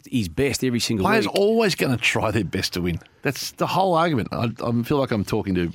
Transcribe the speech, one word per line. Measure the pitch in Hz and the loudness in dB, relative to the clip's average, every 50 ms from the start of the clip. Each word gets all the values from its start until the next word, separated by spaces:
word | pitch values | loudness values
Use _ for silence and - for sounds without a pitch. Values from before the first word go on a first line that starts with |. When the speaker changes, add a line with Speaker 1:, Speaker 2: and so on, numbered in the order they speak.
| - - | -4 -4
Speaker 1:
his | - 123 101 | -2 -2 -2
best | 82 78 - 139 135 113 - 131 | -2 -2 0 0 0 0 0 0
every | 131 120 113 | 0 0 0
single | - - 113 98 92 | 0 0 0 2 2
Speaker 2:
Players | 190 214 226 208 | 2 2 2 2
Speaker 1:
week? | 202 - | 0 2
Speaker 2:
always | 190 202 214 226 226 226 190 147 | 2 2 4 4 4 2 2 2
gonna | - 185 139 127 | 0 0 0 0
try | 117 - - - 113 98 110 | 0 0 0 0 2 0 0
their | 101 113 95 | 0 0 0
best | 78 - 95 - - - | 0 -2 -4 -4 -2 -2
to | 90 | -2
win. | 85 90 82 - - - _ _ | -2 -2 -2 -4 -6 -12 _ _
That's | - 147 127 - - - | -4 -4 -4 -4 -8 -8
the | - - 175 | -4 -4 -2
whole | - 165 170 190 190 170 | 0 0 0 2 2 2
argument. | 160 165 175 147 110 90 - | 2 2 2 0 0 -2 -2
I, | - 76 117 117 110 - - | -4 -4 -4 -4 -4 -4 -4
I | 120 117 120 | -2 -2 0
feel | 117 - 151 | 0 0 0
like | 143 131 - | 0 2 0
I'm | 123 104 90 | 0 -2 0
talking | - 120 107 90 98 92 | 0 -2 -2 0 0 0
to | 90 87 82 | 0 0 -2